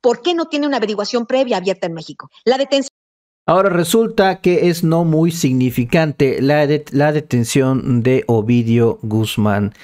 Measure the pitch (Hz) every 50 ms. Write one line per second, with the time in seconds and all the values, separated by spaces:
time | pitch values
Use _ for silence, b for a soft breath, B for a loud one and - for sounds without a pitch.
0 | - 240 240 240 - 349 339 339 320 330 302 285 294 285 277 226 220 208 208 202
1 | 208 - 254 233 226 - 262 262 269 247 214 185 180 190 180 - 190 170 165 165
2 | - - - - - - b b b 220 262 269 277 269 277 277 269 - _ _
3 | _ _ _ _ _ _ _ _ _ - 165 190 190 196 175 175 165 170 - 226
4 | 226 226 226 - 196 190 185 - - 180 175 156 165 180 160 165 180 160 165 170
5 | 170 160 156 156 165 170 165 170 - 131 131 127 127 123 - 131 120 117 - 165
6 | 160 151 135 - 143 131 - - 127 139 147 151 147 139 151 143 - - 127 139
7 | 147 151 151 151 156 - 127 120 113 - - 139 131 131 131 123 - 135 123 120
8 | 113 127 131 127 - - 120 107 104 117 120 120 113 113 117 120 117 113 - -
9 | 120 107 107 110 110 107 - 110 104 107 98 104 104 104 - B